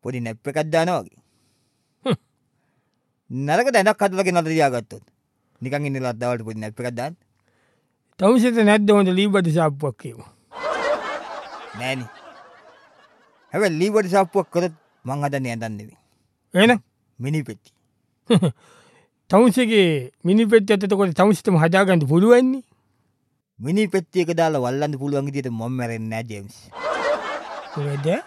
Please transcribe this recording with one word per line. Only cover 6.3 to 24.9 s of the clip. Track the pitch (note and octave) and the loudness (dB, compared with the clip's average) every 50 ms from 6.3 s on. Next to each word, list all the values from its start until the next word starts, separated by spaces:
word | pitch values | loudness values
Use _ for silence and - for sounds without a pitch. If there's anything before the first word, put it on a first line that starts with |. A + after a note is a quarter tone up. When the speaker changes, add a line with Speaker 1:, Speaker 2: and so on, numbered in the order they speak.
| B2 A#2 A2 | -4 -4 -6
Speaker 1:
පොඩි | A2 A2 A2 | -10 -10 -10
නැප් | A2 G#2+ G#2+ - | -10 -12 -10 -8
එකක් | A#2+ B2 | -8 -8
දාන්න. | A#2+ A#2 B2+ D3+ F3 _ _ _ _ _ _ _ _ _ _ _ _ _ _ _ _ _ _ _ _ - | -6 -8 -8 -10 -10 _ _ _ _ _ _ _ _ _ _ _ _ _ _ _ _ _ _ _ _ 0
Speaker 2:
තමුසෙට | F#3 G3+ B3+ B3+ A3 B3+ A3+ A#3 | 2 4 4 4 4 2 2 4
නැද්ද | G#3+ G3+ G#3 A3 G#3 G#3 | 4 4 4 4 4 4
හොඳ | G#3 G3+ G3 F#3 F3+ | 4 4 4 2 2
ලී | F#3+ G3+ G#3 | 0 0 2
බඩු | F#3+ G3 F3+ E3+ D3+ | 2 2 0 2 0
සාප්පුවක් | E3+ D#3+ D#3 C#3 C#3 D#3 C#3 A#2 | 0 0 0 -2 -4 -6 -8 -8
කියමු? | _ - C3+ A2 A#2 - - _ _ _ _ - - - D#5 D#5+ - - C#5+ D5+ - - D5 D5 - - - - - - - - - - - - | _ -16 -16 -16 -16 -20 -20 _ _ _ _ -16 -8 -8 -6 -6 -4 -4 -4 -4 -4 -6 -8 -10 -10 -12 -12 -14 -16 -16 -16 -18 -18 -18 -18 -14
Speaker 1:
නෑනේ. | G#2 B2 C3 C3+ C3 A#2+ A2 - - - - - - - - - - _ - _ _ _ _ _ _ _ _ _ _ _ _ _ _ _ _ - | -10 -8 -6 -6 -8 -10 -14 -18 -20 -20 -20 -20 -20 -20 -20 -20 -20 _ -20 _ _ _ _ _ _ _ _ _ _ _ _ _ _ _ _ -2
හැබැයි | E3 G#3+ F#3+ D#3+ D#3 | 0 0 0 0 0
ලී | F3+ G#3 G#3 | -2 0 0
බඩු | A3 G3+ F3+ | 0 0 2
සාප්පුවක් | F3+ G3 F#3+ E3+ - G3+ F3 _ | 2 2 0 2 0 -2 -2 _
කරොත් | - F3 F3+ F3 D#3+ _ _ _ _ _ | -2 -2 -2 -2 -6 _ _ _ _ _
මං | _ A#2+ C3+ C#3+ C#3+ | _ -8 -6 -4 -4
හදන්නේ | D3 C#3 C#3 C3 B2 A#2 | -4 -4 -4 -4 -4 -6
ඇඳන් | A2+ A2+ A2+ G#2+ | -6 -8 -8 -10
නෙවෙයි. | G2+ G#2 A2+ - _ _ _ _ _ _ _ _ _ _ _ - | -12 -14 -18 -20 _ _ _ _ _ _ _ _ _ _ _ 2
Speaker 2:
එහෙනම්? | F3+ G#3+ A#3 B3 G#3 _ _ _ _ _ _ _ - | 2 4 4 4 0 _ _ _ _ _ _ _ -10
Speaker 1:
මිනි | A#2+ C#3 D#3 D#3 C3 | -8 -4 -4 -4 -6
පෙට්ටි. | - G#2+ - _ _ _ _ _ _ _ _ _ _ _ _ _ - | -8 -14 -16 _ _ _ _ _ _ _ _ _ _ _ _ _ 2
Speaker 2:
<laughs> | A#3 E3 F#3 D3+ - _ _ _ _ _ _ _ _ _ _ _ _ _ _ _ | 2 2 2 0 -4 _ _ _ _ _ _ _ _ _ _ _ _ _ _ _
තමුන්සේගේ | - G3+ B3 B3 F3+ B3+ B3 A3 A3+ G#3 F#3 E3+ D#3 C#3 B2 B2+ _ _ | 4 6 6 6 4 2 2 4 4 4 4 4 2 0 -4 -8 _ _
මිනි | - E3+ G3 A3 A#3 | 0 2 4 4 4
පෙට්ටියත් | G#3 A#3 A3+ G3 G#3 G#3+ F#3+ G#3 | 6 6 4 6 4 0 0 2
එතකොට | G3 G#3 F#3+ G3+ F3+ D3+ | -2 0 0 0 0 2
තමුන්සිටම | - F3+ G#3+ G#3 - - A3+ F#3 | 2 4 4 2 2 2 2 2
හදාගන්න | D#3 D#3+ E3+ E3+ F#3+ G3+ F#3+ F#3 E3 D3 | 4 4 4 4 2 4 4 4 2 2
පුළුවන්නේ. | B2+ D#3 E3+ G3 A3+ A#3+ A#3+ B3+ C4 C4 C4+ - _ _ _ _ _ _ _ _ _ _ _ _ _ _ _ _ _ _ - | 2 4 4 6 8 6 6 6 2 -2 -4 -8 _ _ _ _ _ _ _ _ _ _ _ _ _ _ _ _ _ _ -10
Speaker 1:
මිනි | A2 C#3+ F3+ G#3 G#3+ | -4 -2 0 0 2
පෙට්ටියක | F#3 F#3+ F#3+ E3 _ - F#3 F3 D#3+ E3+ | 2 0 -2 -2 _ -2 0 0 0 2
දාලා | E3 E3 D#3+ D#3 C#3 | 2 2 2 2 0
වල්ලන්න | B2 B2 C3 C#3 D3 D3 | -2 -2 -2 -2 -2 -4